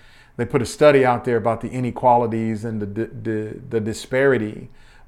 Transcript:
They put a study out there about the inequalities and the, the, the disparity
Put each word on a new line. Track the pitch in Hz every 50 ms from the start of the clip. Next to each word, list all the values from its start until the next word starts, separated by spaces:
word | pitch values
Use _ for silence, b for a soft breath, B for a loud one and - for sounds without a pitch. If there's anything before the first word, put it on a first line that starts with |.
| b b b b b b b
They | - 120
put | - - 135 113
a |
study | - - - 151 151 143 135 127
out | 123 120 117 -
there | 127 120
about | 113 101 117 113 113
the | - 113
inequalities | - 127 123 120 113 - - 127 120 120 120 110 110 113 113 113 110 104 107
and | 117 110 107
the, | 104 98 101 107 117
the, | - - 117 110 113 110 107 107 107 - - - -
the | 117 113
disparity | 104 110 107 - - - 127 131 135 139 131 117 107 107 110 - - - b b b b b b b